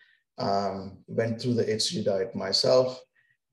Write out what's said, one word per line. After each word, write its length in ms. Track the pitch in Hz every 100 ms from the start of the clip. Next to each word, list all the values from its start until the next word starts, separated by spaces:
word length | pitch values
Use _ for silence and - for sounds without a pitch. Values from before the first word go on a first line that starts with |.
| _ _ _ -
um, 680 | 113 98 98 95 98 - -
went 340 | 113 113 110
through 120 | 127 113
the 140 | 104
H 100 | 107
C 120 | - 110
G 80 |
diet 320 | 101 95 95 101
myself, 640 | 98 98 127 127 127 - - _ _ _ _